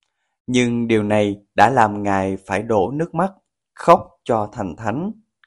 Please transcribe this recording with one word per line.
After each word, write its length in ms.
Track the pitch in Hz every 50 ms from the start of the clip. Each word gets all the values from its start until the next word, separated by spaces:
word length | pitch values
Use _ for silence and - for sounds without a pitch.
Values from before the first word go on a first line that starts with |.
| _ _ _ _ _ _ _ _ _
Nhưng 420 | - 123 123 123 117 117 120 117 117
điều 140 | 113 107
này 400 | 104 104 107 107 104 101 98 101 _ _ _
đã 160 | 95 101 117
làm 320 | 120 123 110 104 104 104
Ngài 340 | 101 101 98 98 95 95 95
phải 260 | 95 - - 95 98
đổ 280 | 120 117 113 101 90 117
nước 240 | 135 151 165 170 -
mắt, 180 | - 185 190 196 _ _ _ _ _ _ _ _
khóc 460 | - - - 170 - - - _ _ -
cho 240 | - 120 110 104 104
thành 240 | - 120 101 87 76
thánh. 360 | - - 104 110 143 185 214 220 - _ _ _ _ _